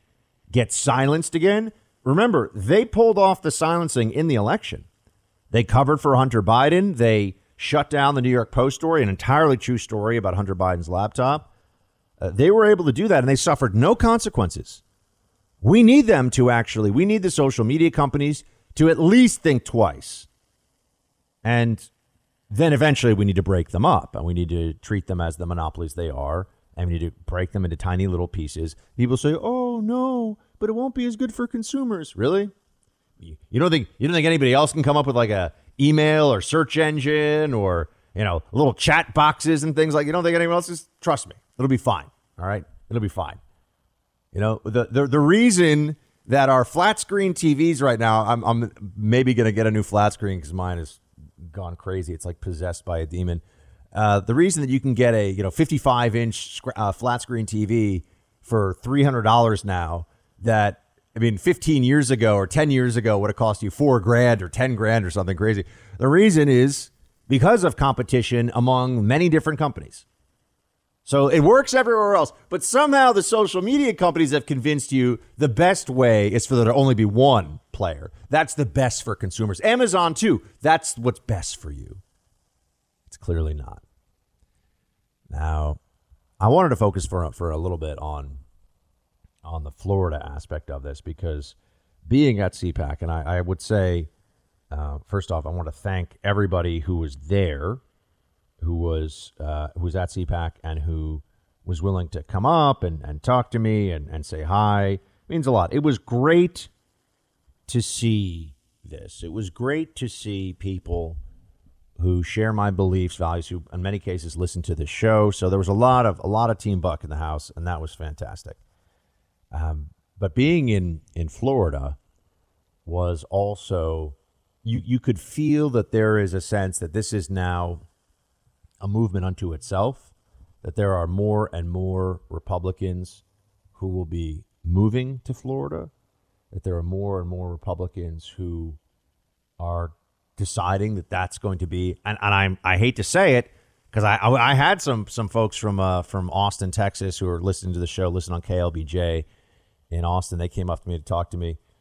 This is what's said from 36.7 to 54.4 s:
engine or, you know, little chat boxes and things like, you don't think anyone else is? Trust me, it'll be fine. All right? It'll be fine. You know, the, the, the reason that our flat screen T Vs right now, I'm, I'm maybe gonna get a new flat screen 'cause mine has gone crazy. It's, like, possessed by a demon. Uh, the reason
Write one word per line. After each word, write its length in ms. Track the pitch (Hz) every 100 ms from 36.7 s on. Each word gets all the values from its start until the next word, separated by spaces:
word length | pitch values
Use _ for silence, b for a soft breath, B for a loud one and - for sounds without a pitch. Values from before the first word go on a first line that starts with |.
| 151
engine 760 | 156 151 131 151 151 151 156
or, 380 | 120 98 87 78 _ _
you 100 | -
know, 180 | 104 85 -
little 200 | 107 147
chat 400 | - - 156 -
boxes 500 | - 151 151 156 160
and 140 | 156 143
things 180 | 156
like, 120 | 147 147
you 60 |
don't 120 | 170
think 120 | 170 170
anyone 180 | 170
else 140 | 175 175
is? 180 | 170 - _
Trust 260 | - 147 -
me, 60 | - _ -
it'll 100 | 135
be 80 | 131
fine. 300 | - 92 69 _ _ -
All 80 | 90
right? 180 | 101 78 - -
It'll 120 | 113
be 80 | 104
fine. 300 | - 78 - _ _ _ _ _ _ _ _ _
You 80 | -
know, 200 | 107 110
the, 240 | - 113 117
the, 160 | 120 143
the 140 | 143
reason 760 | 147 202 240 180 170 151 151 156 _ _ -
that 220 | 135 135
our 160 | 131
flat 340 | 120 156 190 208
screen 360 | - 196 190
T 180 | 170 160
Vs 300 | 143 165 147
right 160 | 135 117
now, 260 | 113 110
I'm, 200 | 107 120
I'm 480 | 95 117 117 - 98 98
maybe 380 | 107 123 127
gonna 180 | 117 113
get 140 | 104 110
a 40 |
new 120 | 107
flat 300 | 101 104 104
screen 260 | - 101 92
'cause 120 | 73
mine 260 | 92 90 87
has 220 | 78 - _ _ 76 _ 87
gone 240 | 90 90 85
crazy. 380 | - 95 85
It's, 100 | 82
like, 160 | - 85
possessed 440 | - 82 90 87
by 160 | - 82
a 60 | 82
demon. 360 | 85 90 87 - _ _ _ _
Uh, 280 | - 107 101
the 140 | 95
reason 280 | 123